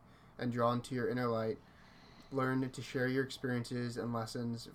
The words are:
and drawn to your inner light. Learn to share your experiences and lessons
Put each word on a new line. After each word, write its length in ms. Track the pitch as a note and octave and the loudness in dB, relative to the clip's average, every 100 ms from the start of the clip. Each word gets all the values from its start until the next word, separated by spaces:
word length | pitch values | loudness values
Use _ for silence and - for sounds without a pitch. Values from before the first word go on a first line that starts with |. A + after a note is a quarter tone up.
| - - - - | -18 -20 -20 -4
and 140 | B2 | -2
drawn 300 | A#2+ A#2 A#2+ | 4 4 4
to 140 | A#2+ B2+ | 0 0
your 120 | A#2 | 0
inner 180 | A#2+ B2 | 2 2
light. 300 | A2+ A2 G#2+ - - - - - - - | 2 0 -2 -8 -20 -20 -20 -20 -20 -6
Learn 340 | C3+ C3 C3 C3 | 0 2 2 0
to 140 | C3 | -4
share 260 | A#2 C#3 B2+ | -6 0 2
your 160 | C3 | 2
experiences 720 | B2+ - C3 B2 A#2 B2 A#2+ A#2 | 0 -2 0 0 0 -2 -2 -2
and 140 | A2+ | -2
lessons 560 | A#2 A2+ B2 A#2 A#2 - | -2 -2 -4 -4 -4 -8